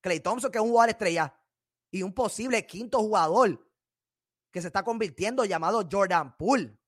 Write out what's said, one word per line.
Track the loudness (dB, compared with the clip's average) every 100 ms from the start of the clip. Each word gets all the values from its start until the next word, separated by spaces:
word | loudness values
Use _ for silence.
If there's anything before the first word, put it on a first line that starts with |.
Klay | -2 -2
Thompson, | -2 -4 -4
que | -2
es |
un | 2
jugador | 4 4
estrella, | 2 -2 0 -2 _ _ _ _ _ _
y | -8
un | -6
posible | -2 -4 -4 -2 -2 -2
quinto | -12 -2 0
jugador | 2 2 4 4 4 2 _ _ _ _ _ _ _ _ _
que | -10
se | -4
está | -2
convirtiendo | -2 -2 -4 -2 -2 0 0
llamado | 0 0 0 -2
Jordan | 0 2 2 0 _
Poole. | 0 0 0 -12